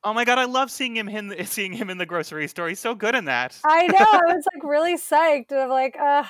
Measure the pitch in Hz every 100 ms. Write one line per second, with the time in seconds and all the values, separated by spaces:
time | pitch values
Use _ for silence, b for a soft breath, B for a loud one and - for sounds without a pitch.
0 | 208 220 240 247 247 254 262 - 254 226
1 | 208 208 202 196 190 - 196 180 208 185
2 | 175 170 151 156 147 - 170 185 226 233
3 | 208 247 165 123 127 - 302 320 359 381
4 | 415 403 339 349 339 349 294 294 339 349
5 | - 302 330 294 240 277 262 262 262 -
6 | 294 285